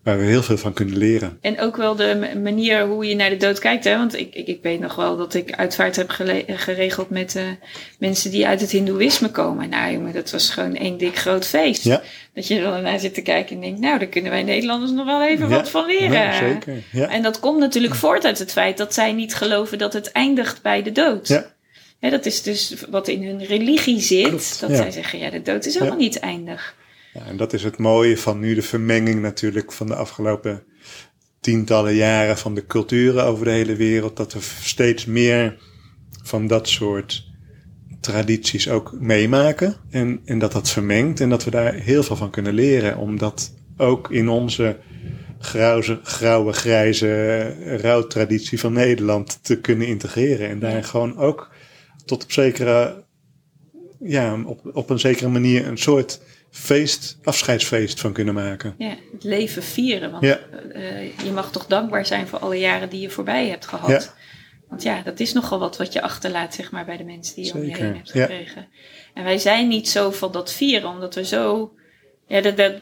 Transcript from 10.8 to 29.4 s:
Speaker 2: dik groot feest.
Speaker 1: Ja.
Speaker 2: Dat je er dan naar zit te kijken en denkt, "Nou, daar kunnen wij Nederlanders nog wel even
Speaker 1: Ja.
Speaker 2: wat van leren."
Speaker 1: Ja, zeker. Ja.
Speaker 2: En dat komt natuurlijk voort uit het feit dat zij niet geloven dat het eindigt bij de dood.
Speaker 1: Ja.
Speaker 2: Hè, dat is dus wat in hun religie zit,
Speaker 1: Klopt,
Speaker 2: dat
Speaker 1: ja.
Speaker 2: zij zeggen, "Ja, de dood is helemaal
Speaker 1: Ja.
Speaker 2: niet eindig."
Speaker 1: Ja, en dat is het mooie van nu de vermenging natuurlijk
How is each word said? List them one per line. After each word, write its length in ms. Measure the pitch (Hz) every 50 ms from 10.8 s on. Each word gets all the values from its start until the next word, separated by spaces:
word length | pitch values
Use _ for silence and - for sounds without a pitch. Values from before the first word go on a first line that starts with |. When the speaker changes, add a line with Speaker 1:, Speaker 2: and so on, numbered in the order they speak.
| 196 185 180
Speaker 2:
dik 200 | 175 180 180 180
groot 300 | - - 185 190 190 185
feest. 360 | - - 302 320 139 107 - -
Speaker 1:
Ja. 180 | 120 127 - - - - - - _ _
Speaker 2:
Dat 140 | - 190
je 80 | - 196
er 60 | - 175
dan 180 | 202 185 180
naar 180 | 185 180 196 190
zit 140 | 190 190 190
te 80 | -
kijken 340 | - - 165 170 170 - 175
en 60 | 180
denkt, 180 | 180 185 190 208
"Nou, 200 | 233 277 294 247
daar 80 | 202
kunnen 240 | 185 - 175 180 185
wij 120 | 185 196 190
Nederlanders 480 | 202 208 214 233 240 240 240 247 262
nog 140 | 262 262 277
wel 180 | 262 285 285 294
even 220 | 302 320 311 311 302
Speaker 1:
Ja. 60 | -
Speaker 2:
wat 140 | 302 302 -
van 160 | - 320 320
leren." 260 | 330 370 392 381 -
Speaker 1:
Ja, 260 | - 220 214 196 196
zeker. 460 | 190 - 120 135 220 - 151 135 117 104 -
Ja. 160 | 110 127 139
Speaker 2:
En 140 | - - 226 226
dat 160 | 220 220 -
komt 200 | - 269 302 311
natuurlijk 360 | 285 269 - 240 240 233 131
voort 300 | 117 - 311 - 392 -
uit 140 | 254 208 -
het 120 | 190 185
feit 260 | - 196 185 190 190
dat 160 | 190 208 208 -
zij 200 | 240 220 220 214
niet 220 | 226 226 220 -
geloven 420 | - 214 214 214 208 220 214 208
dat 160 | 208 208 208 -
het 180 | 208 208 -
eindigt 500 | - - 262 277 277 254 226 - - -
bij 220 | _ 208 202 202 202
de 80 | 214
dood. 360 | 214 269 320 311 226 196 -
Speaker 1:
Ja. 260 | - 143 - - - _ _ _ _ _ - - - _ _
Speaker 2:
Hè, 100 | - 254
dat 160 | 277 277 -
is 160 | 220 214 - -
dus 320 | 202 208 202 - - - - - -
wat 180 | - 196 190
in 160 | 196 190 190 190
hun 220 | 196 196 196 196
religie 540 | 196 208 214 226 247 302 311 - 262 240 214
zit, 280 | 185 - 185 185 214
Speaker 1:
Klopt, 320 | 294 170 156 - - - -
Speaker 2:
dat 100 | - -
Speaker 1:
ja. 60 | 143
Speaker 2:
zij 160 | 127 107 -
zeggen, 280 | 180 170 170 - - 170
"Ja, 100 | 160 143
de 120 | - 165
dood 240 | - 196 196 214 -
is 80 | - 302
helemaal 240 | 359 392 277 -
Speaker 1:
Ja. 60 | 339 262
Speaker 2:
niet 160 | 220 226 -
eindig." 580 | - 185 175 175 170 170 170 165 - - - _ _ _ _ _ - - _
Speaker 1:
Ja, 80 | 120 117
en 120 | 110 95
dat 160 | 98 117 - -
is 100 | 101 95
het 140 | 110 -
mooie 400 | - 113 110 113 117 117 117 110
van 220 | 110 - 113 104 104
nu 160 | 107 113 113
de 60 | 110
vermenging 600 | 110 - - 113 113 113 113 113 110 113 110 110
natuurlijk 500 | 104 107 104 -